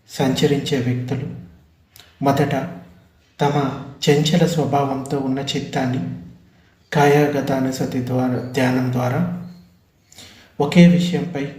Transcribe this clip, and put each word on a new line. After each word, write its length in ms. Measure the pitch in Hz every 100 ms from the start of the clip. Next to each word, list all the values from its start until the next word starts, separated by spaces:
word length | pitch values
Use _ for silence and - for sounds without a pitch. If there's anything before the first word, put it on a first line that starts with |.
| -
సంచరించే 680 | - 131 127 147 139 - 135
వ్యక్తులు 580 | 123 123 - - - - - - _ _ _ - - -
మొదట 340 | 135 143 143 135 - - - - _ _ _ -
తమ 420 | 143 143 135 - - - 151
చంచల 360 | 143 - 175 160
స్వభావంతో 720 | 151 131 143 135 135 127 143
ఉన్న 220 | 131 135
చిత్తాన్ని 720 | 139 139 - 139 127 131 180 - - - _ _ _ _ -
కాయాగతానుసతి 1120 | 151 143 147 143 139 131 131 131 - 135 131 120
ద్వారా, 460 | 127 127 120 -
ధ్యానం 400 | 135 127 127 127
ద్వారా 580 | 123 123 147 175 - - - - _ _ _ _ - - - - -
ఒకే 280 | 143 180 175
విషయంపై 640 | - - 147 - 139 143